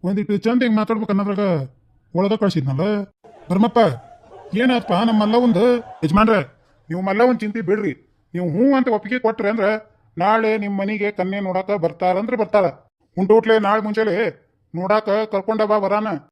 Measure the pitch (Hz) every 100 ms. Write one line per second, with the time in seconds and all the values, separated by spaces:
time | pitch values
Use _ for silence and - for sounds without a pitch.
0 | 180 202 208 202 220 247 247 214 214 226
1 | 214 196 208 202 202 160 131 _ _ _
2 | _ 170 196 214 202 165 135 135 190 208
3 | 196 _ - - - 185 220 240 202 123
4 | - - - - - 196 247 240 - 180
5 | 226 220 208 233 247 180 233 240 233 -
6 | 160 185 220 208 135 _ _ _ _ 165
7 | 190 202 247 240 208 220 175 208 202 127
8 | _ _ _ 170 180 160 262 269 254 214
9 | 208 254 226 226 202 220 202 214 214 _
10 | _ - 196 220 220 220 202 196 196 214
11 | 208 208 185 202 190 185 190 202 165 165
12 | 180 180 220 233 214 208 175 - _ _
13 | _ - 190 220 220 220 202 214 214 214
14 | 214 180 214 - _ _ _ 160 185 214
15 | 214 208 214 202 190 220 214 214 196 208
16 | 214 277 -